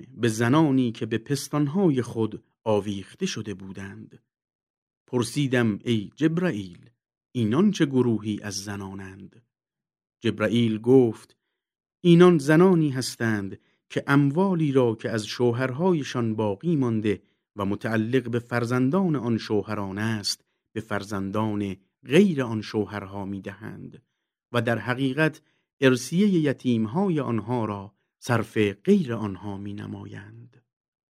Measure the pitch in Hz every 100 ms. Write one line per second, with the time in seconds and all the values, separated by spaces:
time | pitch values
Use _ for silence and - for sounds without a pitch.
0 | - - 117 107 117 147 160 131 123 110
1 | 110 113 - 143 - 147 147 175 185 131
2 | 113 113 113 - _ _ 113 104 101 98
3 | 95 - 190 - 104 95 95 95 98 104
4 | 107 - _ _ _ _ _ _ _ _
5 | _ 123 117 147 139 123 117 98 123 113
6 | 95 - 160 165 180 104 95 90 - _
7 | _ _ _ 123 107 131 208 - 151 127
8 | 120 107 110 104 104 98 98 101 98 98
9 | 95 95 95 113 _ _ _ _ _ _
10 | _ _ 117 101 107 117 117 107 113 131
11 | 120 107 - _ _ _ _ _ _ _
12 | 180 170 180 170 139 156 190 175 151 131
13 | 123 - 117 104 98 110 _ _ _ 139
14 | - 143 143 147 196 175 151 135 120 110
15 | 120 110 107 - 123 117 131 127 190 170
16 | 127 131 117 107 107 98 165 156 123 110
17 | 107 92 _ _ _ - 98 101 117 113
18 | 110 127 123 117 117 120 117 127 131 180
19 | 190 143 117 113 - 107 101 104 98 98
20 | 110 110 98 - _ _ _ 110 - 101
21 | 98 101 98 104 110 104 101 92 _ _
22 | 123 147 202 139 127 110 104 110 101 104
23 | 95 101 98 98 98 98 107 98 90 -
24 | _ _ _ _ _ 120 117 113 104 123
25 | 135 131 156 - _ _ _ - 135 127
26 | - 170 208 180 147 123 127 113 110 147
27 | 202 156 120 113 101 123 107 101 98 _
28 | _ _ - 117 104 113 104 95 - 202
29 | 135 117 104 92 104 98 101 101 104 101
30 | 101 104 101 113 117 _ _ _ _ _
31 | _